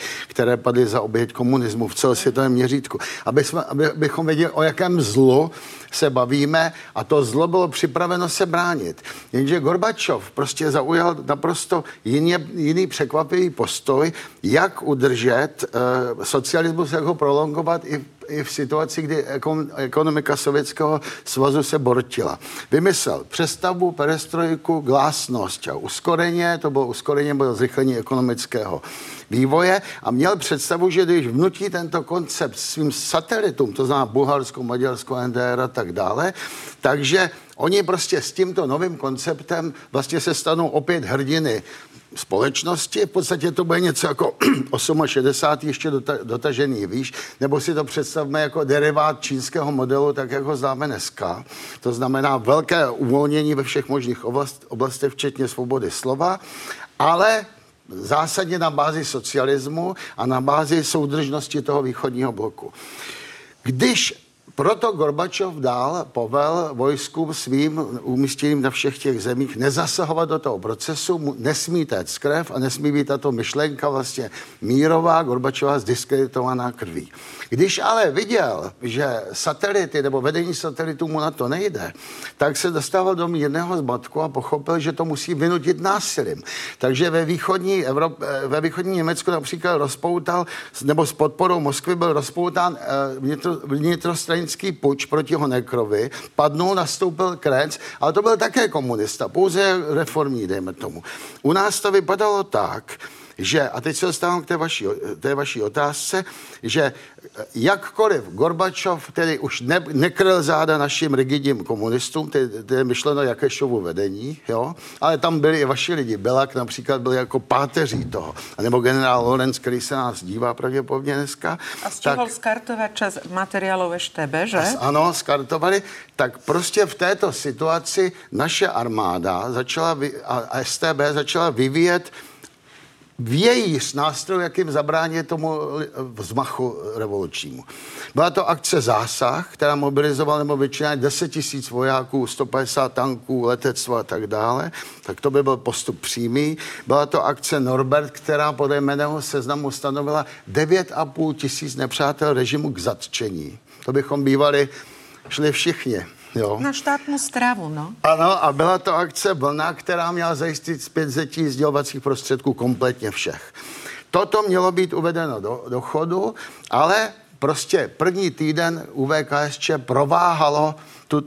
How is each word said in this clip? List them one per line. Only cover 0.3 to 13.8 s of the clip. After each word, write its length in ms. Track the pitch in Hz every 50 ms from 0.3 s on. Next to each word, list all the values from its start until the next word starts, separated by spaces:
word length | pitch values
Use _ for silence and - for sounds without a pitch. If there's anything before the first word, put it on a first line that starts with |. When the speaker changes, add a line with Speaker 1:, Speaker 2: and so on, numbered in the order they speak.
| - - 120 120 123 113
Speaker 1:
padly 240 | - 127 120 123 127
za 180 | 107 104 -
oběť 300 | 104 110 107 117 117 113 -
komunismu 540 | - 123 120 135 135 120 113 104 117 117 98
v 80 | -
celosvětovém 560 | - - 131 120 - - 135 110 131 135 131
měřítku. 480 | 123 123 127 123 135 139 120 - - - - - - - -
Aby 180 | - 127 147 139
jsme, 200 | - 160 170 -
aby, 240 | - - 139 156 151 143
abychom 300 | 156 156 143 - - 165 156
věděli, 240 | 160 151 170 160
o 120 | - 151 156
jakém 380 | 160 147 - 180 180 180 170
zlu 500 | 135 101 101 131 135 131 127 143 160 165 - - - - - - - -
se 180 | - - 160 143
bavíme, 640 | 127 127 123 120 139 143 143 143 160 160 165 165 165 - - - -
a 80 | - 110
to 200 | - 156 147 135
zlo 240 | 110 113 147 165 170
bylo 200 | 170 185 180 160
připraveno 600 | 127 - - 156 123 165 175 175 180 175 180 170
se 140 | - - 196
bránit. 540 | 175 160 170 175 175 170 139 92 85 80 - - - - - - -
Jenže 280 | - 123 139 139 170 175
Gorbačov 720 | 135 170 175 180 196 226 220 - - - 139 107 95 -
prostě 400 | - - 139 131 - - - 143
zaujal 440 | 131 151 - 151 165 165 170 175 170 147 135
naprosto 600 | 135 147 143 - 165 175 - - - 180 165 147 - - - -
jiný, 320 | 110 123 147 160 170 175 175 151 170 -
jiný 320 | 180 151 147 160 175 185 -
překvapivý 600 | - - 147 123 - 151 160 139 180 180 185 175
postoj, 640 | 139 - 113 - - -